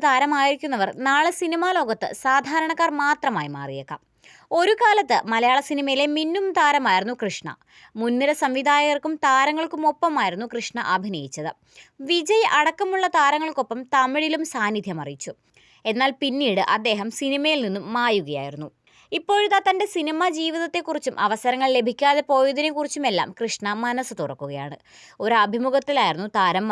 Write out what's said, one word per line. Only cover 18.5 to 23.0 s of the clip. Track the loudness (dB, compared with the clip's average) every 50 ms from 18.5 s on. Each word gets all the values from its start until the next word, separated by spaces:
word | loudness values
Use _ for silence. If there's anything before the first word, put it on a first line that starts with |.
| -10 -10 -12 -14 -14 _ _ _ _ _ _ _ -8 -6
ഇപ്പോഴിതാ | -2 0 2 2 4 4 2 2 2 2
തന്റെ | 0 0 -2 -2 -4
സിനിമാ | -4 -4 -2 -2 0 0 0 0 -2
ജീവിതത്തെക്കുറിച്ചും | -4 -4 -4 -4 -4 -4 -4 -6 -4 -4 -6 -4 -6 -6 -2 -2 0
അവസരങ്ങൾ | 0 0 0 0 -2 0 2 0 2 2
ലഭിക്കാതെ | 2 2 0 -2 0 2 2 2 2 2 2
പോയതിനെക്കുറിച്ചുമെല്ലാം | 2 4 4 2 2 0 -2 -2 -2 -2 -4 -4 -4 -4